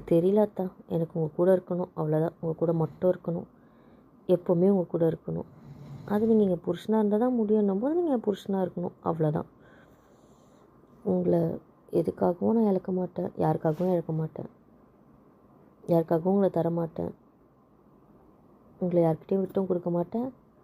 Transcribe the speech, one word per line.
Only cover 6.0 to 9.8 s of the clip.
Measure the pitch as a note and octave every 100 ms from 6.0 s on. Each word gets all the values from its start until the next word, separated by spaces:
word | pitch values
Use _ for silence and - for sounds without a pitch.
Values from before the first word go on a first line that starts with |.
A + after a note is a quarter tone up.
| -
அது | G#3 A3
நீங்க | A3 G3+
எங்க | E3+
புருஷனா | - E3+ - A3
இருந்தா | G#3 G#3
தான் | B3 B3
முடியும்னும் | G#3 G#3+ G#3 F#3+
போது | B3+ E4
நீங்க | F4
என் | B3+ G#3+
புருஷனா | G3 - F#3+
இருக்கணும், | F#3 F3 F3 -
அவ்வளோதான். | F2 E2+ D3+ D#3 - - - -